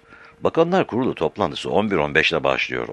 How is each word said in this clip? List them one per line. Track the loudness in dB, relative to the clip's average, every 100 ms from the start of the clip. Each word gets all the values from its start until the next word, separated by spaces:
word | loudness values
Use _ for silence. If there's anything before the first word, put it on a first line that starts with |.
| -20 -20 -20 -4
Bakanlar | 0 2 2 2 0
Kurulu | -2 -2 -2
toplantısı | -2 0 -2 -2 -2
on | 0 2
bir | 0
on | 2 2
beşte | 2 2
başlıyor. | 0 0 -2 -6 -4